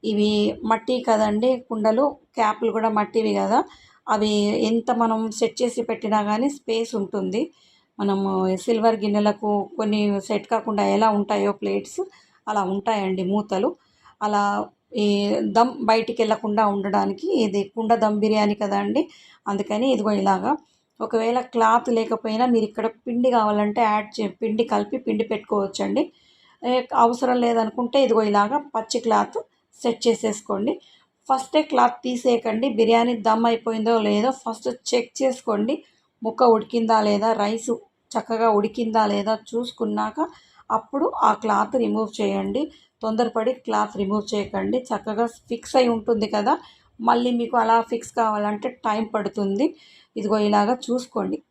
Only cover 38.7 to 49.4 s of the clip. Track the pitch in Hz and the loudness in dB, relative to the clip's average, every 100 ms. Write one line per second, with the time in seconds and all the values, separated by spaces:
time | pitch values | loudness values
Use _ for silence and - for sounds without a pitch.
38.7 | 226 226 220 214 202 202 220 - 226 247 | -2 -2 2 2 0 -2 -4 -4 -6 -6
39.7 | - 220 208 214 220 349 - _ _ _ | -6 -4 -2 -4 -4 -6 -6 _ _ _
40.7 | 220 220 277 349 - - 208 220 202 208 | -4 -2 -2 -2 2 2 2 0 0 0
41.7 | 262 220 214 220 - 202 196 196 214 311 | 0 0 -2 -4 -2 -2 -2 -2 -4 -4
42.7 | - _ _ 226 220 233 233 220 254 - | -8 _ _ -4 0 0 0 -2 -4 -2
43.7 | 214 208 196 196 208 208 214 196 196 190 | -2 -2 -2 -2 -2 -2 -4 -4 -4 -2
44.7 | 240 254 208 220 214 233 - _ 233 - | -4 -2 -6 -4 -4 -4 -4 _ -10 0
45.7 | 269 247 233 208 226 208 214 208 302 - | 2 2 0 0 -2 0 0 0 0 -4
46.7 | _ _ _ 233 240 247 240 233 247 220 | _ _ _ 0 2 2 0 0 0 2
47.7 | 233 226 233 - - 220 214 208 208 254 | 2 0 -6 -6 -2 0 0 -2 -4 -6
48.7 | 247 233 214 220 220 202 - | -6 -4 -2 -2 -2 -4 -4